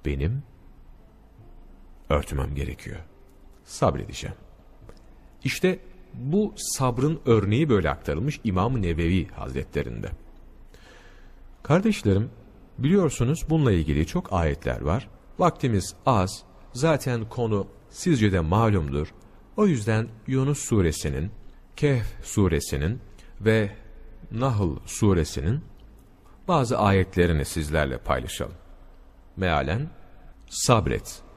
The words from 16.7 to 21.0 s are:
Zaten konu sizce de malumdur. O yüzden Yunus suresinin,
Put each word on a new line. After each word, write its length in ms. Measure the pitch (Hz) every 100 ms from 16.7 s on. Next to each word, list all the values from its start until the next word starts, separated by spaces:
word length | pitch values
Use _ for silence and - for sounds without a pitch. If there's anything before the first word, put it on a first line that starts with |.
Zaten 560 | 120 156 147 - 120 110
konu 380 | - 117 104 - - -
sizce 420 | - - 143 107
de 80 | 92
malumdur. 720 | 78 95 113 101 73 69 76 - - - - -
O 100 | 208
yüzden 420 | 139 107 110 117 - -
Yunus 320 | 131 135 147
suresinin, 720 | - 113 85 78